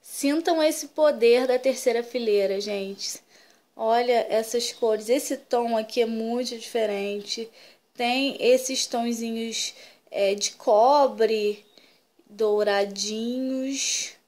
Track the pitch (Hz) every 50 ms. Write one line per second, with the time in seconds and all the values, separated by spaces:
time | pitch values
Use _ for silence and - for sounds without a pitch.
0 | _ - - - - 277 294 330 330 370 339 320 311 311 311 - 311 285 _ -
1 | 302 302 277 226 226 233 240 247 262 269 247 254 254 269 254 254 - 254 226 233
2 | 240 240 - 254 233 220 208 202 196 190 196 196 202 214 208 202 196 196 196 -
3 | - - - - _ _ _ _ _ _ _ _ _ _ _ - 226 220 226 240
4 | 247 247 247 233 - - - 220 220 - - 240 233 - - - - 226 220 214
5 | 214 220 247 294 285 - 277 - - _ - 240 240 233 233 220 220 220 - 247
6 | 233 226 226 220 226 226 233 247 254 240 247 226 220 - - 233 220 208 202 202
7 | 202 202 202 202 202 - - 226 226 220 _ - - - _ _ _ _ _ -
8 | 240 240 247 262 277 277 - - - 226 254 254 254 - 269 254 - - - 240
9 | 233 233 233 226 233 226 226 226 226 226 220 - - - - - - - - _
10 | _ _ - - 202 196 202 208 202 - - _ - 262 220 208 226 254 285 294
11 | 277 262 214 208 226 214 220 214 208 208 208 - - _ _ - _ _ _ _
12 | _ _ _ _ _ _ 208 208 226 214 208 208 214 208 202 202 202 202 196 196
13 | 208 208 214 220 226 240 247 254 262 262 262 262 262 269 277 269 - - - -
14 | - - - _ _